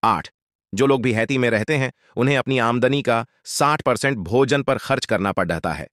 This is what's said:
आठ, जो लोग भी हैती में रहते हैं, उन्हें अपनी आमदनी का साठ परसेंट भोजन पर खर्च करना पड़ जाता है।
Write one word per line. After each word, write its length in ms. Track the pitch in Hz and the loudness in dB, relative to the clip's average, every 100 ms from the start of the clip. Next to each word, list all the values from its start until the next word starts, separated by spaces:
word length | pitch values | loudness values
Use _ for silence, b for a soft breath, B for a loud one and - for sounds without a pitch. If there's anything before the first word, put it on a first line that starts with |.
आठ, 260 | 110 95 - _ _ _ _ | 2 0 -2 _ _ _ _
जो 140 | 98 135 | 0 2
लोग 140 | 139 | 2
भी 120 | 127 | 2
हैती 240 | 110 113 135 | 0 0 0
में 120 | 123 | 2
रहते 280 | 110 107 151 | 0 0 -2
हैं, 140 | 131 b b - | -2 b b -2
उन्हें 220 | 127 139 | 0 0
अपनी 200 | 127 131 | 0 0
आमदनी 440 | 113 120 127 139 | 2 2 2 0
का 240 | 131 117 113 _ - | 0 -2 -2 _ -10
साठ 360 | - 143 151 | 0 0 2
परसेंट 360 | - 120 139 131 | 0 0 0 -2
भोजन 460 | 85 117 135 143 | 0 2 2 2
पर 140 | 139 123 | 0 -2
खर्च 280 | - 135 - | 0 -4 0
करना 260 | 107 98 | 0 0
पड़ 160 | 95 90 | -2 -2
जाता 260 | 82 85 | -2 -4
है। 140 | 76 78 | -6 -10